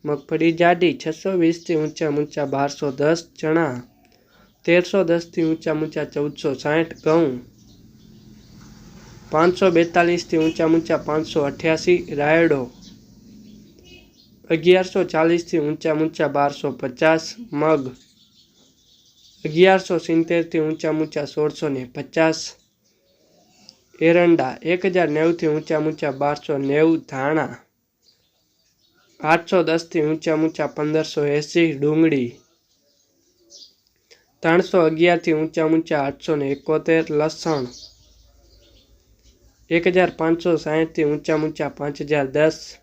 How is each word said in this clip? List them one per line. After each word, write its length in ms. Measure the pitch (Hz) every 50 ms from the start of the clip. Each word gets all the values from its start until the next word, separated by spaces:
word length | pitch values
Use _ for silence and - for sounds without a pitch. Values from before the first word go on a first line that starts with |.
| -
મગફળી 540 | 147 147 147 - - 165 151 165 170 165 165
જાડી 360 | 175 170 180 170 180 165 135 -
છસો 300 | - 160 156 - - 190 190 180
વીસથી 360 | 165 165 170 170 - - 170 151
ઊંચા 280 | 156 151 156 - 165 151
ઊંચા 360 | 143 147 147 147 - 156 143 139 135
બારસો 340 | 135 139 143 143 - 151 143 131 139
દસ, 200 | 143 151 165 165 - _ _
ચણા 380 | - - 156 156 165 165 143 123 123 - _ _ _ _ _ _ _ _ _ _ _ _ _ _ _ _
તેરસો 340 | 147 165 180 175 - - 196 180
દસથી 420 | 165 170 170 170 170 - 180 165
ઊંચા 280 | 160 160 165 - 165 156
ઊંચા 300 | 156 156 156 - 160 147 143 -
ચૌદસો 360 | 147 147 151 147 - - 147 135 - -
સાઠ, 300 | 147 151 165 160 165 - - -
ઘઉં 200 | 156 156 170 165 139 127 123 - - _ _ - - - - - - _ - - - - - - - - - - - - - - - - - - - - - - - - - - -
પાંચસો 420 | 151 156 165 185 180 - 202 185
બેતાલીસથી 680 | 165 165 170 170 - 180 170 170 175 175 - - 175 160 160
ઊંચા 260 | 160 160 - 165 160
ઊંચા 300 | 165 165 160 - 165 143 -
પાંચસો 320 | 156 151 156 160 - - 160 143
અઠ્યાસી, 540 | 139 139 - - 160 160 160 - 185 175 175 175 - 156 143
રાયડો 420 | 147 151 156 165 170 165 147 135 123 - - - - - - - - _ - - - - - - - - - - - - _ _ _ - - - - _ _ _ _ _ _ _ - -
અગિયારસો 500 | 165 160 151 175 180 185 185 185 - 196 175 180 -
ચાલીસથી 500 | 156 160 165 170 170 170 - - 165 147
ઊંચા 300 | 147 156 - - 160 156
ઊંચા 320 | 151 160 160 - - 156 143
બારસો 380 | 139 143 143 143 143 - - 143 131 -
પચાસ, 440 | - 131 123 - 165 156 160 160 160 - - - 240 214
મગ 300 | 147 143 151 156 160 147 131 127 120 - _ _ _ _ _ _ _ _ _ _ _ _ _ _ _ _ _ _ _ _ _ _ _ _ _ - _ _ -
અગિયારસો 500 | 165 151 165 180 190 190 185 185 - 185 160
સિત્તેર 440 | - - 165 165 165 165 170 170 165
થી 160 | 165 - 165
ઊંચા 320 | 151 156 160 160 - 160
ઊંચા 340 | 156 156 156 151 - 151 147
સોળસો 420 | 139 - 156 151 151 147 - 165 151
ને 120 | 135 127 127
પચાસ. 540 | 123 _ 147 139 - - 165 160 160 160 156 - - - _ _ _ _ _ _ _ _ _ _ _ _ _ _ _ _ _ _ _ _ _ _ - _ _ _ _ _ -
એરંડા 520 | 160 165 170 175 175 170 165 165 131 131 - -
એક 200 | - 160 180 180 -
હજાર 260 | 190 175 180 170 147
નેવું 260 | 147 156 160 170 165
થી 120 | 170 175
ઊંચા 320 | 156 151 156 151 - 165 156
ઊંચા 320 | 151 156 156 - 165 143
બારસો 420 | 135 135 143 143 147 143 - - 151
નેવું. 420 | 139 139 135 139 151 160 165 160 156
ધાણા 520 | - - 143 131 131 143 156 156 135 - - - _ _ _ _ _ _ _ _ _ _ _ _ _ _ _ _ _ _ _ _ _ _ _ _ _ _ _ _ _ _ _ _
આઠસો 380 | 143 151 165 165 170 - 196 180 160
દસ 200 | 156 160 165 165
થી 180 | - - 165 151
ઊંચા 320 | 151 156 151 - 165 156
ઊંચા 320 | 156 160 160 160 - 151
પંદરસો 540 | 139 - 151 151 151 156 156 156 156 - 156 147
એંસી. 440 | 147 143 151 147 - - 175 165 160
ડુંગળી 580 | 143 135 143 147 151 156 165 160 147 135 123 120 - - _ _ _ _ _ _ _ _ _ _ _ _ _ _ _ _ _ _ _ _ 349 _ - - - - _ _ _ _ _ _ _ _ - _ _ _ _ _ -
ત્રણસો 340 | 165 165 180 180 - - 185
અગિયાર 380 | 165 156 160 160 175 175 175 170
થી 140 | 170 170 156
ઊંચા 340 | 156 156 156 - 165 160
ઊંચા 340 | 160 165 160 160 - 160 147
આઠસો 320 | 139 139 143 _ - - 156
ને 100 | 147 139 139
એકોતેર. 520 | 139 139 _ - 156 156 - 165 160 160 156 160
લસણ 560 | 151 147 151 160 156 - - 170 156 143 127 123 - - - - _ _ _ _ _ _ _ _ _ _ _ _ _ _ _ _ _ _ _ _ _ _ _ _ _ _ _ - _ _ _ _ _ _ _ _
એક 140 | 165 170 165
હજાર 260 | 214 180 185 180 -
પાંચસો 400 | - - 160 160 170 170 - 180 170
સાઠ 340 | 151 - 156 151 160 160 160
થી 140 | 160 170 160
ઊંચા 320 | 147 147 147 147 - 156
ઊંચા 320 | 156 156 151 151 - 151 139
પાંચ 280 | - - 143 147 139 -
હજાર 260 | 156 143 151 147 139
દસ. 300 | 135 135 147 151 160 160 - - - - _